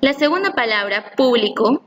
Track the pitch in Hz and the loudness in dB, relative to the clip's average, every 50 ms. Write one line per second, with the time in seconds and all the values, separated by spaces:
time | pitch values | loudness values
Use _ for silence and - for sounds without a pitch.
0 | - 269 285 277 294 294 311 359 392 392 381 - 247 226 220 208 202 202 196 202 | 2 0 0 2 0 0 0 0 -2 -2 -2 -2 -2 0 0 -2 -2 -2 -4 -4
1 | 214 - - - 269 262 247 240 214 208 - - 214 214 254 302 _ | -6 -8 -2 0 2 2 4 2 0 -2 -2 0 0 2 0 0 _